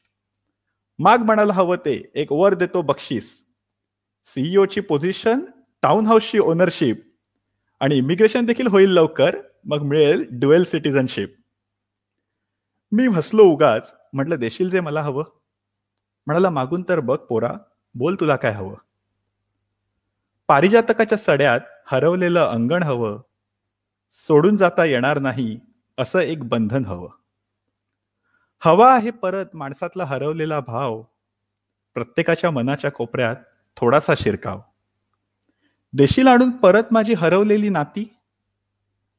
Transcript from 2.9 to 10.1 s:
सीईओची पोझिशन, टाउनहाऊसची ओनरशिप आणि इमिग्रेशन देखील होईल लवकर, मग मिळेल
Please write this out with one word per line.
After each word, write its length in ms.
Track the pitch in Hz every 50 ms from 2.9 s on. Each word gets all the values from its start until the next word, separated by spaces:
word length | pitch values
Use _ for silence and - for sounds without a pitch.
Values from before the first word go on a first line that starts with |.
| 135 - - - 143 110 - - - - _ _ _ _ _ _ _ _ _ _ _ _ _ _ _ _ _
सीईओची 560 | - - 135 131 165 180 196 196 196 196 208
पोझिशन, 580 | 202 - 226 - 151 180 190 - - 226 226 262 349 - - _ _ _ _ _
टाउनहाऊसची 580 | - 135 151 208 220 214 226 220 220 - - 214
ओनरशिप 760 | 190 - 165 165 185 175 160 - - 127 107 - - _ _ _ _ _ _ _ _ _ _ _ _ _ _ -
आणि 160 | 135 139 147
इमिग्रेशन 500 | 135 127 135 175 180 220 220 220 254 240
देखील 220 | 233 233 - 254 247
होईल 220 | 190 196 190 196
लवकर, 480 | 185 175 160 156 - - 131 165 208 - - - _ _ -
मग 160 | - 151 147
मिळेल 440 | 147 139 139 156 151 143